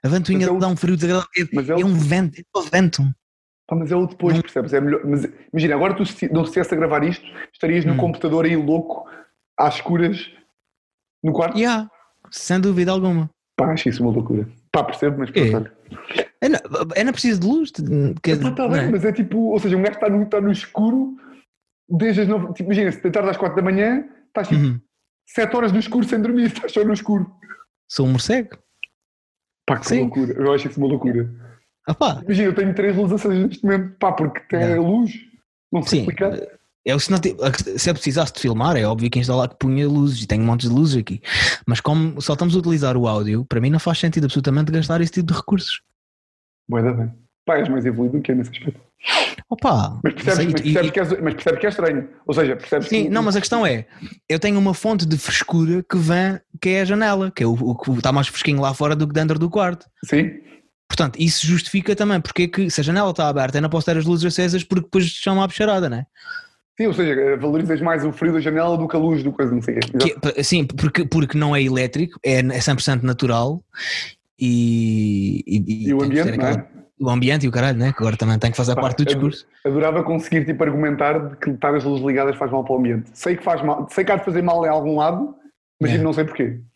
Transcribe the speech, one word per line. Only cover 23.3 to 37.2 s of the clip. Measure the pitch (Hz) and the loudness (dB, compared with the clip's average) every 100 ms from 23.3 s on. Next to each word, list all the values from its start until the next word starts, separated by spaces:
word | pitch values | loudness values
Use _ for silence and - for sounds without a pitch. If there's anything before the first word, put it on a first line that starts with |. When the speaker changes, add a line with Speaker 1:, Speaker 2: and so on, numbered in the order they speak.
| 196 | -2
Speaker 2:
quatro | 185 160 | -2 0
da | |
manhã, | 185 190 214 262 - - _ | 0 2 2 0 -4 -18 _
estás | - 196 | -6 0
tipo | 156 | 2
Speaker 1:
Uhum. | 143 120 _ _ _ _ _ | 2 0 _ _ _ _ _
Speaker 2:
sete | - 220 240 | -2 0 2
horas | 233 | 2
no | 196 | 2
escuro | 220 247 208 | 0 0 0
sem | 226 | 0
dormir, | 220 240 233 | 2 2 2
<laughs> | |
estás | - - | -2 -2
só | - | 0
no | 214 | 2
escuro. | 208 - 202 180 - - - - _ _ | 0 0 0 -2 -8 -20 -20 -20 _ _
Speaker 1:
Sou | - 131 | 0 2
um | |
morcego. | 127 - 262 226 - _ _ - _ _ _ _ _ _ _ - | 2 2 -2 -2 -12 _ _ -20 _ _ _ _ _ _ _ -4
Speaker 2:
Pá, | 127 | -4
que | - | 0
Speaker 1:
Sim. | 127 | 0
Speaker 2:
loucura, | 123 135 131 | 0 0 -2
eu | - 139 | 0 2
acho | 143 143 | 0 -2
isso | 143 | -2
uma | 139 | 0
loucura. | 135 127 120 117 - - - _ _ - | 0 0 0 -2 -8 -20 -20 _ _ -6
Speaker 1:
Ah, | |
pá. | 156 277 131 | 0 0 0
Speaker 2:
Imagina, | 175 196 202 | 0 2 2
eu | |
tenho | 190 196 | 2 0
três | 190 202 185 | 2 0 2
luzes | 196 | 0
acesas | 208 208 185 196 | 0 0 2 0
neste | - | 0
momento, | 196 196 185 - | 0 0 -2 -2
pá, | 190 | -2
porque | - 156 - - | 0 -2 -4 -4
tem | 170 | 0
Speaker 1:
Yeah. | 170 170 | 2 2
Speaker 2:
a | 170 | 2
luz, | 220 233 - - _ _ _ _ | 2 0 -4 -20 _ _ _ _
não | 180 | -4
sei | - | 0
Speaker 1:
Sim. | 151 165 | 0 0
Speaker 2:
explicar. | - 196 - - - _ _ 113 | -2 -2 -2 -10 -18 _ _ -2
Speaker 1:
É, | 139 | -2
se | - | 2
não | |
ti-, | 190 | 0